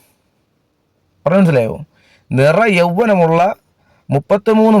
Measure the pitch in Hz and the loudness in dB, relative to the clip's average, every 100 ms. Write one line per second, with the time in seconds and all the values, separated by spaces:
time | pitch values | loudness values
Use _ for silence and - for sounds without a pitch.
0 | _ _ _ _ _ _ _ _ _ _ | _ _ _ _ _ _ _ _ _ _
1 | _ _ 151 190 170 135 113 - - _ | _ _ -2 0 2 0 -2 -6 -16 _
2 | _ _ _ 123 143 175 233 175 170 175 | _ _ _ 0 0 2 0 0 -2 -2
3 | 233 190 165 165 190 - _ _ _ _ | -2 0 0 0 -2 -4 _ _ _ _
4 | - 139 - 202 220 220 220 214 | -6 -6 -2 -2 0 0 2 2